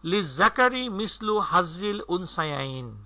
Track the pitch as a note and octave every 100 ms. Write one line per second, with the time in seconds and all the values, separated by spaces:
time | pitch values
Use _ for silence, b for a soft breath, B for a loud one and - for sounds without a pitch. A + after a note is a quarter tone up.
0 | E3 G3+ E3 C3 G#3+ - B3+ B3+ B3+ G3
1 | G#3+ - G#3+ G#3+ F#3 F3 F3 E3 G#3 G#3
2 | - F3+ F3 - D#3 C#3 C3+ C3 B2 G#2+